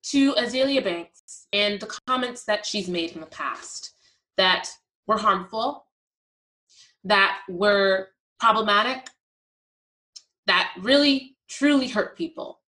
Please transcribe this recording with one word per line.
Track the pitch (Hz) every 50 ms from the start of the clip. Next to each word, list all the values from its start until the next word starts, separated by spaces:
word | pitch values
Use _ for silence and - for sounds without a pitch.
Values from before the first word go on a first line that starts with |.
to | - - - 277 277 277 -
Azealia | 247 240 220 226 262 269 277 277 262
Banks | - 196 - - 170 _ _ _ _ - - - - _
and | - 202 208 208 208 196
the | 214 - - - _
comments | - 254 254 247 240 240 - -
that | - 208 208 -
she's | - - 208 180
made | 180 180 170 165 170
in | - 165
the | 160
past | - - - 147 135 117 - - - - - - - _ _ _ _ _ _ _ _ _
that | - 190 185 180 - - - - _ _ _ _ _ _
were | - 220
harmful, | 214 208 214 190 185 180 - 220 220 233 269 294 - _ _ _ _ _ _ _ _ _ _ _ _ _ _ _ _ _ _ _ _ - _ _ _ _
that | 185 208 196 196 - - - - -
were | 180 175 202 208 202 202 196 190 190 190 190 - _ _ _ _ _ _
problematic, | 220 226 208 220 214 208 202 208 220 247 262 262 - - _ _ _ _ _ _ _ _ _ _ _ _ _ _ _ _ _ _ _ _ _ - _ _ _ _ _
that | - 180 180 - - - 180
really, | 185 240 269 285 294 285 269 262 - - _ _ _ _
truly | - - 269 294 294 269 254 -
hurt | - 214 - - -
people. | - 165 - _ - - - - _ _